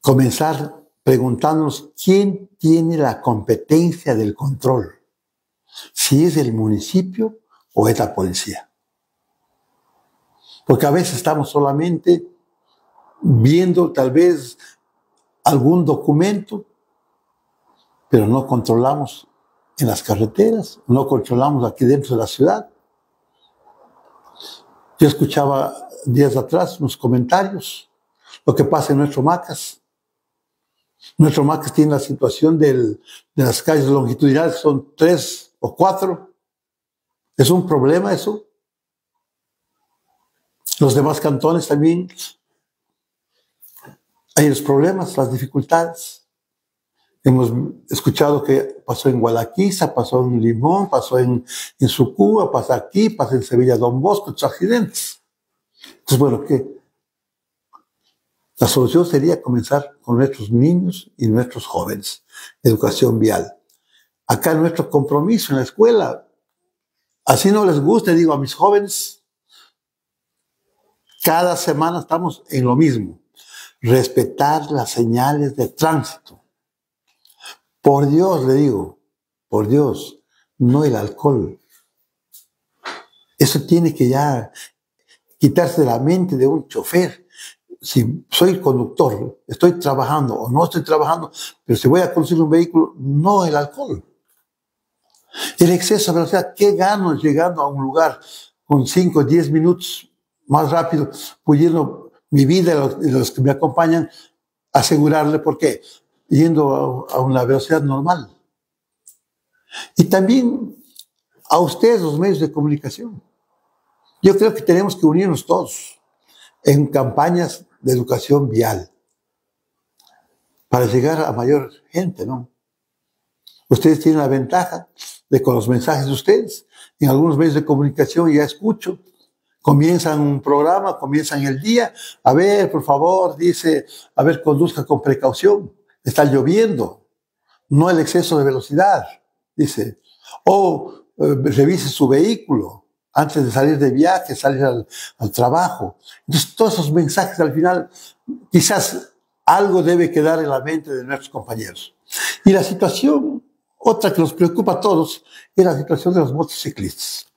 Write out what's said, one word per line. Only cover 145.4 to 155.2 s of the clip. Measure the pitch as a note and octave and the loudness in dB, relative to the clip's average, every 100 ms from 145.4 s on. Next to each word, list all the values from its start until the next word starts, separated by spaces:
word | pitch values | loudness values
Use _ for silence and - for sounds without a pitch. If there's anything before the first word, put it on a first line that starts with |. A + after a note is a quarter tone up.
| A#2+ D#3 F3+ - F#2 - - - - | 0 2 -2 -6 -12 -14 -20 -20 -4
Entonces, | D3+ - - | -2 -2 0
todos | A3 | 0
esos | A3 D3 | 0 0
mensajes | D#3 D3+ - F#3 - | 0 0 -2 -4 -2
al | D#3 | -2
final, | C#3 F3 F3+ - _ - _ - - _ | 0 0 0 -4 _ -20 _ -16 -16 _
quizás | F3 - G3+ - - - _ _ _ | 2 4 0 -2 -8 -14 _ _ _
algo | - F3 G3+ F#3 | 2 4 4 2
debe | D#3+ F3 E3 | 2 2 2
quedar | E3 D3+ E3 | 2 2 0
en | D3+ | -2
la | C3+ | -4
mente | C3 D#3+ D#3 | -4 -8 -8
de | C3+ | -10
nuestros | B2+ C#3 - | -8 -12 -10
compañeros. | B2 G#2+ A2 A2 - - _ _ - - - - | -16 -12 -12 -12 -14 -20 _ _ -8 -8 2 4
Y | |
la | F#3+ | 4
situación, | F#3 F#3+ F#3+ - C#4 D4 A#3 - _ _ _ _ | 2 -2 -2 0 0 0 -2 -8 _ _ _ _
otra | - A3+ G3+ | 0 0 0
que | - | 0
nos | D#3+ | -2
preocupa | - E3+ F3 G3 | 2 0 2 -2
a | F3+ | 0
todos, | G#3 F3 D#3+ - | 0 0 -2 -8